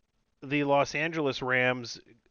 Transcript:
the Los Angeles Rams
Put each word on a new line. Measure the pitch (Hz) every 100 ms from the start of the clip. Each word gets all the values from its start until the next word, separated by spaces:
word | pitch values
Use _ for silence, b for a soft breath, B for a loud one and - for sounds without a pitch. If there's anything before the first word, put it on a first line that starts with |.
| _ _ _ _
the | 139 147
Los | 143 139 135
Angeles | 147 160 165 143 123
Rams | 127 127 127 127 117 - - _ _